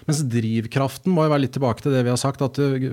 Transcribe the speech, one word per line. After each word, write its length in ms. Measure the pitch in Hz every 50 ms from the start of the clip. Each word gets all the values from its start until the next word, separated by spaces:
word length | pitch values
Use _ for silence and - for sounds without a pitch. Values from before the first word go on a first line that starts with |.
| -
Mens 140 | - 151 151 151
drivkraften 880 | 123 117 120 110 110 113 113 113 113 - 139 135 127 - - - 185
må 140 | 185 156 156
jo 80 | 151 147
være 100 | 143 135
litt 120 | 123 -
tilbake 260 | 143 139 120 110 - -
til 80 | 147
det 140 | 135 127 120
vi 80 | 123 123
har 80 | 120
sagt, 200 | - 139 131 - 139
at 100 | 123 -
du, 320 | 139 143 139 135 131 131 131